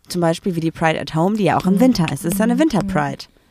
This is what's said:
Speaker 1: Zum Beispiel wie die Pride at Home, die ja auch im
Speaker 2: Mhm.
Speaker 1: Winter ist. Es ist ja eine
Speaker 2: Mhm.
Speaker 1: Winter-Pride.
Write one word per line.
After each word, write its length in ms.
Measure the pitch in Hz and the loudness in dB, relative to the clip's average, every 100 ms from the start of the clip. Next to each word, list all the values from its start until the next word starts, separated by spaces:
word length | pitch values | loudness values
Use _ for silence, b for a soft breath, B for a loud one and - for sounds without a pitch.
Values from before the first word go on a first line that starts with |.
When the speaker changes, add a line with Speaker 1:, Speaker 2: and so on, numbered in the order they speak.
| - | -10
Speaker 1:
Zum 140 | 180 | -2
Beispiel 340 | 165 165 202 165 | 0 0 -2 -4
wie 60 | |
die 100 | 160 | -4
Pride 300 | - 160 160 | -2 -2 -2
at 140 | - 160 | -4 0
Home, 200 | 175 214 | 0 2
die 80 | 175 | 2
ja 120 | - | 2
auch 80 | 185 | 2
im 80 | 190 | 4
Speaker 2:
Mhm. 40 | |
Speaker 1:
Winter 240 | 262 233 165 | 4 4 0
ist. 180 | 139 | -2
Es 100 | 170 | -4
ist 40 | 196 | -2
ja 60 | 220 | 0
eine 100 | 240 | 2
Speaker 2:
Mhm. 40 | |
Speaker 1:
Winter-Pride. 640 | 311 208 196 190 143 139 - _ _ | 2 0 -2 -2 -2 -6 -12 _ _